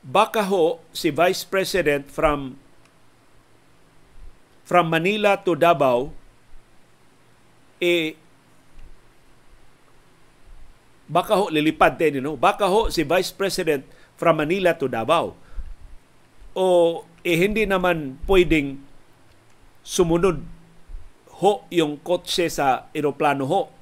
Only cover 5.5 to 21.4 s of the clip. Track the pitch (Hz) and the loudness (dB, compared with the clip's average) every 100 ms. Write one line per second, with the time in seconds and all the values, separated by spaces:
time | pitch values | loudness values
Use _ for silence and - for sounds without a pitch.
5.5 | 160 165 165 139 123 131 - - _ _ | 2 2 4 2 2 -2 -10 -20 _ _
6.5 | - - - - _ - _ _ _ _ | -20 -20 -20 -20 _ -20 _ _ _ _
7.5 | _ _ _ 175 175 156 156 - _ _ | _ _ _ 0 0 -2 -8 -20 _ _
8.5 | - _ - - - - _ _ - - | -20 _ -20 -18 -18 -20 _ _ -20 -20
9.5 | - - - _ - _ _ - _ - | -20 -20 -20 _ -20 _ _ -20 _ -20
10.5 | - - - _ - - 156 208 202 196 | -20 -20 -20 _ -20 -4 -2 2 0 2
11.5 | 151 156 156 170 131 160 139 131 147 170 | 2 0 4 2 4 0 0 -6 0 0
12.5 | 202 196 202 214 - 147 185 185 - 190 | 2 2 2 0 -2 0 0 -2 -4 -4
13.5 | 180 165 143 - - - _ 165 156 151 | -2 -2 -2 -4 -20 -20 _ 2 2 2
14.5 | 190 180 160 131 120 113 165 110 - - | 2 0 0 -4 -4 0 0 0 -8 -14
15.5 | - - - - - _ - - - - | -10 -10 -12 -16 -20 _ -20 -20 -20 -14
16.5 | - 185 175 170 165 - - 170 165 190 | -2 2 4 4 0 -12 -10 -2 2 2
17.5 | 214 208 190 180 165 143 131 - 190 180 | 0 0 0 0 -2 -4 -10 2 4 4
18.5 | 160 139 135 - - - - - - _ | 2 0 -8 -16 -20 -20 -20 -20 -20 _
19.5 | - - - - - 175 170 190 165 165 | -20 -20 -20 -8 0 2 4 2 0 -8
20.5 | - - - - - - - _ - | -18 -20 -20 -14 -14 -14 -20 _ 0